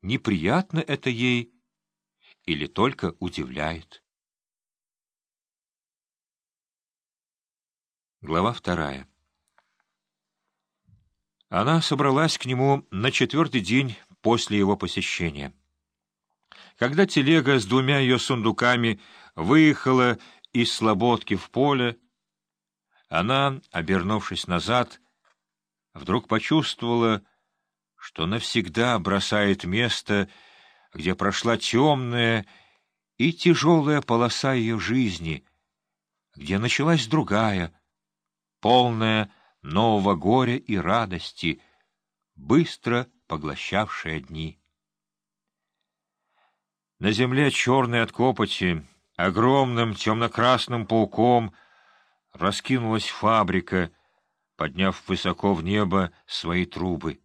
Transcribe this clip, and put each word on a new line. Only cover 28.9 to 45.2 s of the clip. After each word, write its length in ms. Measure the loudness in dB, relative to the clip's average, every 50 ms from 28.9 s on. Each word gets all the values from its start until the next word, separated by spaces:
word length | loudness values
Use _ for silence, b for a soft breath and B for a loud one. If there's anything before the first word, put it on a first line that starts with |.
| 0 0
бросает 680 | 0 0 0 0 0 0 0 0 2 2 0 -2 -2
место, 640 | -4 -2 -2 -2 -2 -4 -6 -4 -2 -2 -2 -2 -4 b b b b b b b b b b b b b
где 220 | -6 -4 -4 -2
прошла 420 | 0 -2 -2 -2 -2 -2 -2 -2
темная 920 | -2 -2 -2 0 2 4 4 2 0 -2 -4 -2 0 0 0 0 -2 -4 b b b b b b b b b _ _ _ _ _
и 160 | _ 0 0 0
тяжелая 720 | 2 4 4 4 4 6 4 4 4 4 2 0 0 0
полоса 520 | 0 0 2 2 0 0 -2 -2 0 0
ее 260 | 0 0 -2 -2 -4
жизни, 640 | -2 -2 0 0 0 0 -2 -4 -6 -6 -6 -8 _ _ _ _ _ _ _ _ _ _ _ _ _ _ _ _ _ _ _
где 240 | -18 -6 -4 -2 -2
началась 480 | 0 0 0 0 2 2 2 2 0
другая, 640 | 0 0 -2 0 2 2 2 2 2 0 -2 -4 -6 _ _ _ _ _ _ _ _ _ _ _ _ _ _ _ _ _ _
полная 720 | 2 4 6 6 4 4 0 0 0 0 0 0 -2 -4 b b b b b b _
нового 520 | -4 0 2 4 4 4 4 4 2 0
горя 420 | 2 2 2 2 4 2 2 0
и 200 | -4 -4 -4 -4
радости, 840 | -2 0 0 0 0 0 -2 -6 -10 -10 -12 -14 -6 -4 -4 -4 b b b b b b b b _ _ _ _ _ _ _ _
быстро 760 | -20 -2 2 2 4 4 2 -4 -10 _ -2 -2 -2 -4 _ _ _ _
поглощавшая 960 | _ -8 -6 -6 -8 -8 -8 -10 -4 -2 -2 -2 -2 -6 -10 -8 -8 -8 -8
дни. 400 | -8 -10 -10 -10 -10 -10 -10 _ _ _ _ _ _ _ _ _ _ _ _ _